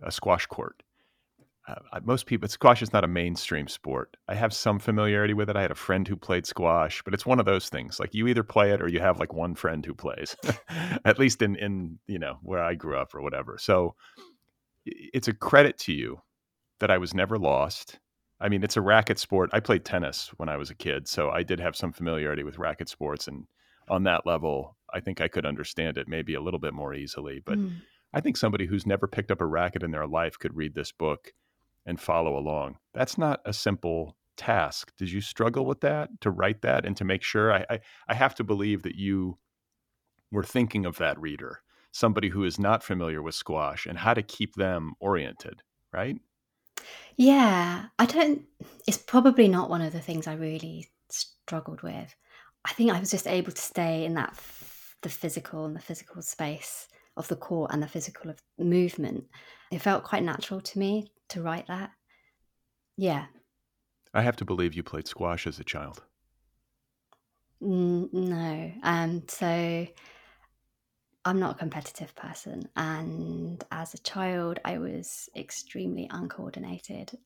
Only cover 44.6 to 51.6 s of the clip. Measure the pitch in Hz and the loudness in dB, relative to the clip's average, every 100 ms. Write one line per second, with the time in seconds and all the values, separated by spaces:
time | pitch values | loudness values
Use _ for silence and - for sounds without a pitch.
44.6 | 95 87 80 - 98 92 65 - - - | 0 0 -4 -4 0 0 0 -8 -16 -16
45.6 | _ _ _ - 120 - _ _ _ _ | _ _ _ -6 -4 -6 _ _ _ _
46.6 | _ - - - - - 254 277 233 185 | _ -18 -16 -20 -8 6 8 10 8 6
47.6 | 175 175 202 - 240 311 311 285 - - | 2 -2 -4 2 4 6 4 4 -2 -20
48.6 | - - - - - 254 254 254 208 180 | -20 -10 -4 -4 4 8 8 10 8 8
49.6 | - 170 160 165 165 160 156 156 160 156 | 2 0 -2 -4 -6 -6 -6 -6 -6 -6
50.6 | 160 160 165 _ - - - _ - 160 | -8 -12 -16 _ -12 -8 -8 _ -8 -8